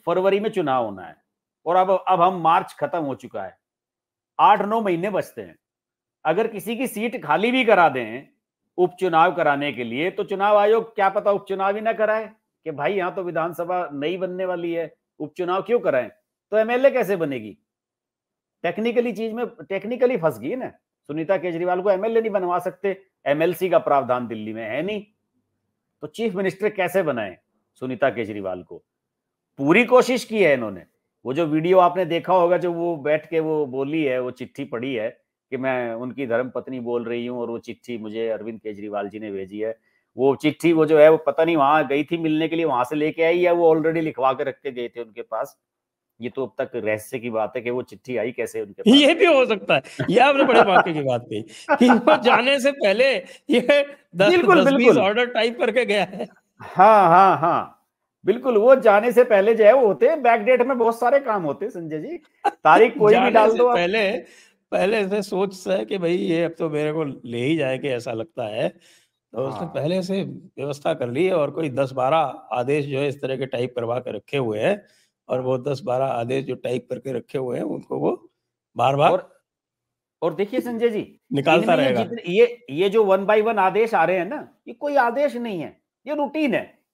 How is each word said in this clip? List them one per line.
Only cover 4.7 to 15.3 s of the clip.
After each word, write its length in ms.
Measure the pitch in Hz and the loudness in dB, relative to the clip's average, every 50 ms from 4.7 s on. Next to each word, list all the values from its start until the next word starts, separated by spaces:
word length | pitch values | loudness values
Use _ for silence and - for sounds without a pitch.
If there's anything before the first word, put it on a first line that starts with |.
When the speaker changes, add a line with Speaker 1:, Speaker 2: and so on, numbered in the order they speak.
| 220 233 | -2 -2
Speaker 1:
महीने 300 | 220 196 175 165 175 214 | -2 -2 -2 -2 -4 -4
बचते 320 | 190 165 143 - - 120 | -4 -4 -6 -6 -10 -16
हैं। 160 | 98 87 78 _ _ _ _ _ _ _ _ _ _ _ _ _ - | -16 -16 -18 _ _ _ _ _ _ _ _ _ _ _ _ _ -4
अगर 220 | 156 165 196 226 | -2 -2 0 -2
किसी 300 | 233 220 196 - 202 233 | -4 -6 -10 -10 -8 -6
की 100 | 220 269 | -6 -6
सीट 380 | - - 202 220 240 220 - - | -6 -6 -6 -6 -6 -6 -6 -2
खाली 260 | 147 151 170 208 240 | -2 0 0 0 0
भी 140 | 247 262 247 | 0 2 4
करा 240 | 220 208 185 170 151 | 4 6 6 6 4
दें 400 | 131 131 117 107 113 131 147 _ _ _ _ _ _ _ _ _ - | 2 0 -6 -6 -10 -12 -14 _ _ _ _ _ _ _ _ _ -2
उपचुनाव 580 | - 180 180 180 - 185 185 165 160 170 185 190 | 0 0 0 0 -2 -2 2 4 4 4 4 2
कराने 380 | 175 160 147 143 139 143 147 | 0 0 0 0 0 -2 -6
के 120 | 123 120 123 | -6 -6 -8
लिए, 260 | 113 117 131 160 190 | -6 -6 -4 -4 -4
तो 140 | 180 - 202 | -4 -6 -6
चुनाव 320 | - 202 185 196 208 208 | -6 -4 -2 2 2 4
आयोग 380 | 208 202 214 220 226 220 226 - | 4 4 4 2 2 0 -4 -2
क्या 140 | - 196 190 | 0 0 0
पता 220 | 190 208 185 202 | 0 0 0 0
उपचुनाव 440 | 202 196 202 - 196 190 190 196 202 | -2 -2 -2 -6 -6 -4 -2 -2 -4
ही 60 | 214 | -2
ना 120 | 214 226 | -4 -4
कराए 380 | 214 185 214 214 214 220 220 214 - _ _ _ _ _ - | -2 -2 -2 -2 -2 -4 -6 -10 -16 _ _ _ _ _ -14
कि 60 | 156 | -12
भाई 240 | 151 135 143 165 208 | -8 -4 -4 -2 -2
यहाँ 200 | 196 175 180 175 | -2 -4 -4 -6
तो 80 | 202 | -6
विधानसभा 680 | 180 175 160 165 160 175 165 - 175 170 180 180 175 147 | -8 -6 -4 -4 -4 -4 -6 -8 -6 -6 -4 -6 -6 -6
नई 240 | 143 139 143 160 185 | -8 -6 -6 -6 -4
बनने 280 | 185 190 180 180 185 190 | -4 -6 -8 -6 -6 -6
वाली 280 | 180 180 175 170 170 | -6 -6 -6 -6 -6
है, 240 | 165 165 165 147 _ _ _ _ _ - | -6 -6 -8 -8 _ _ _ _ _ -14
उपचुनाव 440 | 151 143 | -14 -14